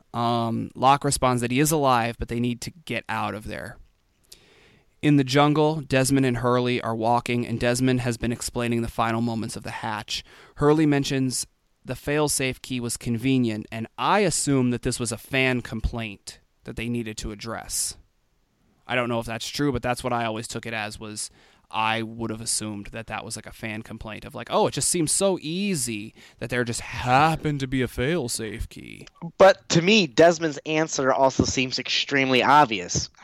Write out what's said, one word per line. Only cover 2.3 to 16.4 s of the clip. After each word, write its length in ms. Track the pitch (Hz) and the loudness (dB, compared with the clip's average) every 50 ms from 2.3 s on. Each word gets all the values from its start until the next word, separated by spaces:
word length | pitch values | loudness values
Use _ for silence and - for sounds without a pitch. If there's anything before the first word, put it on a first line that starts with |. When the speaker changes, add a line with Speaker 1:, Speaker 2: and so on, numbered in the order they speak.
| 117 120 | -4 -2
Speaker 1:
need 200 | 120 123 120 113 - | -2 -2 -4 -4 -8
to 80 | - | -14
get 340 | - 170 - - 123 110 - - | -14 -14 -10 -8 -8 -6 -6 -6
out 260 | 110 110 107 107 98 | -6 -4 -4 -4 -6
of 100 | 104 110 113 | -8 -10 -10
there. 280 | 98 - 73 104 123 - - _ _ _ _ _ _ _ _ - - - _ _ _ _ _ _ _ _ _ _ _ _ - | -10 -10 -10 -12 -14 -16 -20 _ _ _ _ _ _ _ _ -20 -20 -20 _ _ _ _ _ _ _ _ _ _ _ _ 2
In 140 | 151 147 | 4 6
the 80 | 143 135 | 4 4
jungle, 560 | 127 123 143 143 147 147 151 151 151 156 160 | 4 4 4 4 4 4 4 2 2 0 -2
Desmond 440 | 156 - 143 131 131 131 139 139 135 | -4 0 2 2 2 4 4 4 4
and 140 | 131 123 120 | 2 0 0
Hurley 420 | 123 123 123 123 123 123 123 117 | 0 2 2 2 2 0 -2 -2
are 140 | - 113 113 | -2 -4 -4
walking, 520 | 113 110 113 120 120 - - 120 120 120 | 0 0 2 2 2 0 0 -2 -2 -2
and 120 | - 113 117 | -2 -4 -2
Desmond 420 | 120 120 123 123 131 131 127 127 120 | 0 0 2 2 2 2 2 2 0
has 140 | 123 117 | -2 -4
been 160 | 117 - 117 120 | -2 -4 -4 -4
explaining 500 | - - - - 123 120 117 120 117 117 | -4 -6 -6 -4 -4 -2 -2 -2 -2 -2
the 60 | 113 | -4
final 320 | - - 113 113 113 113 | -2 -2 0 0 0 0
moments 360 | 117 120 117 113 104 - - | -2 -2 -2 -4 -6 -6 -8
of 60 | - 110 | -10 -12
the 60 | 101 | -12
hatch. 540 | - - - 113 107 104 107 - - - - - - - - - - | -12 -8 -8 -6 -6 -8 -8 -8 -8 -8 -10 -12 -20 -20 -20 -14 -4
Hurley 300 | - 143 147 151 156 160 | 2 4 4 6 6 6
mentions 600 | 147 143 139 139 - 143 135 131 131 120 - - - _ _ _ _ _ _ - | 4 4 2 2 0 0 0 0 -2 -2 -4 -8 -10 _ _ _ _ _ _ -12
the 120 | - 127 | -12 -12
fail-safe 680 | - - 147 143 151 151 143 - - 139 131 127 - - | -10 -6 -4 -2 0 0 0 0 0 -2 -2 -4 -6 -8
key 180 | - 131 127 | -8 -6 -6
was 160 | 117 117 - | -4 -4 -6
convenient, 720 | - - - 120 110 113 135 131 131 123 113 110 107 - - | -6 -4 -4 -4 0 2 2 4 4 2 2 0 -4 -8 -10
and 160 | - 113 110 - _ - | -10 -10 -10 -10 _ -4
I 220 | 123 147 180 208 | 0 2 2 2
assume 500 | 208 170 - - - 147 139 131 123 123 | 2 2 0 0 0 2 2 2 2 2
that 120 | 120 117 - | 0 0 -2
this 160 | 131 120 - | -4 -4 -2
was 140 | 120 110 117 | -4 -4 -6
a 60 | 104 | -6
fan 420 | - - - 135 131 131 127 120 | -8 -4 0 2 2 2 0 0
complaint 800 | - - 117 110 - - - 117 113 107 98 - _ - - - | -4 -6 -6 -4 -4 -4 -4 -4 -6 -6 -8 -12 _ -18 -20 -20